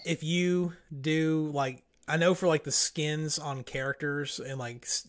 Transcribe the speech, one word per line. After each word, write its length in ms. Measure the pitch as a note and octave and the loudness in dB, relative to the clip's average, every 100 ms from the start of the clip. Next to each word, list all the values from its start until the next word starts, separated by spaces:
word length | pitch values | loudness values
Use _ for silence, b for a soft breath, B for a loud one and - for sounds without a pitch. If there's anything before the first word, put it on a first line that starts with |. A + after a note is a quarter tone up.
If 180 | - D#3+ | -4 -2
you 520 | D#3 F3 F3+ F3+ F3 E3+ - C#3+ | 0 2 2 2 0 -4 -14 -6
do, 500 | C#3+ D#3 D#3+ D#3+ D3+ | 0 2 2 2 0
like, 300 | C#3+ C3+ B2+ _ _ - | 0 -2 -4 _ _ -2
I 100 | D#3 | 4
know 180 | E3+ | 4
for, 120 | F3+ F3+ | 6 4
like, 160 | D#3 | 4
the 80 | D3 | 2
skins 720 | - - - D3+ D3+ D#3 - | 2 2 0 -2 -2 -2 -4
on 240 | D3 C3+ | -4 -6
characters 760 | - C3+ C3+ C#3 D3 C#3+ C#3 - | -6 -4 -4 -4 -4 -4 -4 -6
and, 180 | B2 C3+ | -8 -6
like, 240 | A#2+ A#2+ | -8 -8
s-, 240 | - - | -4 -4